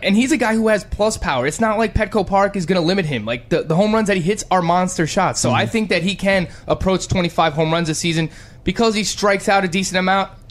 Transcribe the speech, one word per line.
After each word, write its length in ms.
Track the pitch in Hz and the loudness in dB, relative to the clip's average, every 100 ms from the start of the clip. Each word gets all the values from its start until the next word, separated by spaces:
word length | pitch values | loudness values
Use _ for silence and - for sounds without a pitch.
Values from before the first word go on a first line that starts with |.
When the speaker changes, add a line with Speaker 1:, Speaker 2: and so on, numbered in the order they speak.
Speaker 1:
and 100 | 180 | 2
he's 160 | 202 254 | 2 2
a 60 | 285 | 2
guy 180 | 226 | 2
who 140 | 220 220 | 2 2
has 160 | 208 | 0
plus 320 | - - 214 214 | -2 -2 -2 0
power. 300 | 175 131 135 | -2 0 -2
It's 120 | 156 | 0
not 180 | 226 214 | 0 0
like 160 | 220 | 0
Petco 300 | - 208 214 | 0 0 -2
Park 300 | 185 196 196 | 0 2 2
is 100 | 196 | 0
gonna 160 | 151 185 | 0 0
limit 260 | 160 196 156 | 2 0 0
him. 180 | 123 | -4
Like, 240 | 107 120 - | -4 -6 -2
the, 160 | 165 | -2
the 100 | 147 | 0
home 180 | 160 214 | 0 2
runs 140 | 220 208 | 2 2
that 100 | 190 | 0
he 60 | |
hits 220 | 160 214 - | 0 -2 0
are 140 | 185 | 0
monster 420 | 170 180 180 - | 2 0 0 -2
shots. 360 | 151 202 165 117 | -2 0 0 0
So 80 | - | 0
Speaker 2:
Mm-hmm. 80 | 135 | 0
Speaker 1:
I 80 | 214 | 0
think 220 | 226 202 | -2 0
that 160 | 180 | 0
he 100 | 180 | -2
can 320 | 190 196 196 170 - - | -2 0 0 -2 -8 -4
approach 400 | 147 190 180 - | -2 0 0 0
twenty-five 460 | 190 175 - 165 | -2 0 0 0
home 180 | 147 160 | 2 0
runs 160 | 165 160 | 0 0
this 100 | 151 | -2
season 320 | 175 160 160 - - - | -2 -2 -4 -6 -20 -8
because 320 | - 185 226 | -4 0 2
he 80 | 214 | 2
strikes 460 | 196 - 202 196 214 | -4 0 0 2 2
out 160 | 196 | 2
a 40 | 190 | 2
decent 300 | 190 185 185 | -2 0 0
amount. 320 | 185 196 - - - | 2 0 -2 -8 -12